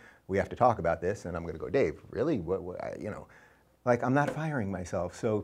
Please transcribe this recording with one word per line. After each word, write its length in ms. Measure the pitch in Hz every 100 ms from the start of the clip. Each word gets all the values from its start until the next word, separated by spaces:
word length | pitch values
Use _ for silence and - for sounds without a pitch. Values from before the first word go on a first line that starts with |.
| - - -
We 100 | 95
have 120 | 92
to 80 | -
talk 220 | 120 107
about 200 | 82 80
this." 240 | 87 107
And 140 | 87 85
I'm 80 | 82
gonna 120 | 82
go, 120 | 64
"Dave, 320 | 135 87 71 -
really? 300 | 95 151 143
What, 220 | 80 92
what, 200 | 87 90
I, 140 | - -
you 100 | 104
know, 180 | - - - - _ _ _ 123
like, 180 | 120
I'm 100 | 123
not 160 | 143 143
firing 400 | 147 156 143 98
myself." 460 | 90 90 95 90 -
So 260 | 117 107